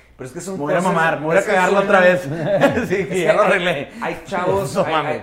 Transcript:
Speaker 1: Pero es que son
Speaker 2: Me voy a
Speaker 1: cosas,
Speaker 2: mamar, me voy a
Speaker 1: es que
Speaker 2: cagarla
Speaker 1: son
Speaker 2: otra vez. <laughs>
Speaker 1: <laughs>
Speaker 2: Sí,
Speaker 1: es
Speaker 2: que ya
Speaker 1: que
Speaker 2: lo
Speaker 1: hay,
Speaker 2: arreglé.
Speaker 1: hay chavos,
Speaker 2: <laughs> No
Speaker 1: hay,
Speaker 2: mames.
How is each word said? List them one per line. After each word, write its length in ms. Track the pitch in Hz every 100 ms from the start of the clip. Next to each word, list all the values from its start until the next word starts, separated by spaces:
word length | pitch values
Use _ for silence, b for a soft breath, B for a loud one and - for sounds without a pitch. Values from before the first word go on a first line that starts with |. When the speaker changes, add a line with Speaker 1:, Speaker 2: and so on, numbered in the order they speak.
| B -
Speaker 1:
Pero 120 | 127
es 40 |
que 80 | 151
son 140 | 175
Speaker 2:
Me 60 | 190
voy 120 | 147
a 40 | 160
Speaker 1:
cosas, 160 | 185
Speaker 2:
mamar, 260 | 165 165 147
me 60 | 151
voy 100 | 175
a 40 |
Speaker 1:
es 40 |
que 80 | 196
Speaker 2:
cagarla 260 | 196 185 202
Speaker 1:
son 80 | 196
Speaker 2:
otra 120 | 196
vez. 200 | 180 180
<laughs> 640 | 143 165 160 202 277 233 208
Speaker 1:
<laughs> 20 |
Speaker 2:
Sí, 60 |
Speaker 1:
es 140 | 190 175
Speaker 2:
que 120 | 180
ya 100 | 160
Speaker 1:
que 40 | 175
Speaker 2:
lo 60 |
Speaker 1:
hay, 60 | 202
Speaker 2:
arreglé. 380 | 190 180 147 131 113
Speaker 1:
hay 220 | 139 -
chavos, 500 | - 185 180 196 196
Speaker 2:
<laughs> 20 | 196
No 80 | 151
Speaker 1:
hay, 60 |
Speaker 2:
mames. 260 | 160 151 151